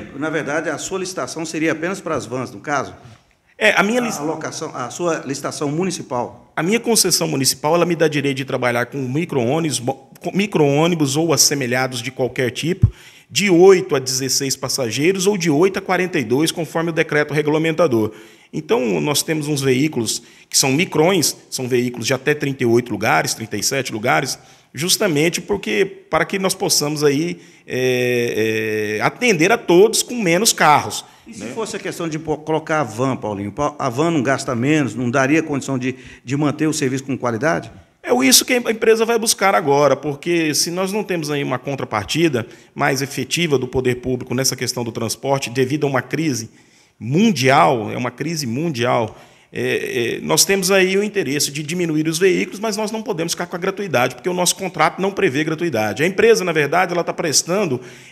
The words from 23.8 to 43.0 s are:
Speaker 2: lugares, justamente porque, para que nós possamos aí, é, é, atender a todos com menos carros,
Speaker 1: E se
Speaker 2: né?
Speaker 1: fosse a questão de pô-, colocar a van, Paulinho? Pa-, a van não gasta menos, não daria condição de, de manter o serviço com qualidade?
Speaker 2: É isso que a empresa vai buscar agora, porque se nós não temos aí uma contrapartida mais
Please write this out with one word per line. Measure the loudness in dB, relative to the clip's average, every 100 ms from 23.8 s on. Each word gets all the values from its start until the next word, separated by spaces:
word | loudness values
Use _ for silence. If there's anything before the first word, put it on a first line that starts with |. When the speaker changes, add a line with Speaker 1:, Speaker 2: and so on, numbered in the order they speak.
| -4
Speaker 2:
lugares, | -4 0 0 -2 -6 -14 -20 _
justamente | -6 -2 0 2 2 2 0
porque, | -4 -6 -2 0 -2
para | -4 -4 -2 0
que | -2
nós | -2 -2
possamos | -2 0 0 0
aí, | 2 2 -2 -6 -14 -20 -8
é, | -2 0 2 0 0 0 0 0 0 -2 -2 -2 0
é, |
atender | -2 2 2 4 4
a | 2
todos | 4 6 6 4
com | -4 -2
menos | 0 2 2
carros, | 4 6 6 2 -8 -12 -20 -20
Speaker 1:
E | -12
se |
Speaker 2:
né? | -10
Speaker 1:
fosse | -8 -8 -6
a |
questão | -8 -6 -6
de | -4
pô-, | -4 -4
colocar | -2 -2 0 -2
a |
van, | -2 -2 -2 -2
Paulinho? | -4 -4 -6
Pa-, | -4 -4 -2
a | -4
van | 0 0
não | 2
gasta | 0 0 -2 -2
menos, | 2 2 0 -2
não | -2
daria | 2 2 2
condição | 0 -4 -4 -4
de, | -4 -6 -12 -18 -6
de | 0
manter | 0 0 -2
o |
serviço | 0 -2 -2
com | -4 -4
qualidade? | -2 0 0 -2 -4 -16 -20 _
Speaker 2:
É | -2 2 6
isso | 4 4
que |
a | 0 0
empresa | 0 4 4 4
vai | 0
buscar | 0 0 2
agora, | 2 4 4 4 2
porque | -2 -6 -2 0 0 0
se | -2
nós | -2 -4
não | -4
temos | -4 -4 -2
aí | -4
uma | -2 -4
contrapartida | -4 -6 -4 -4 -2 0 2 0 -4 -12 -14
mais | -4 -2 0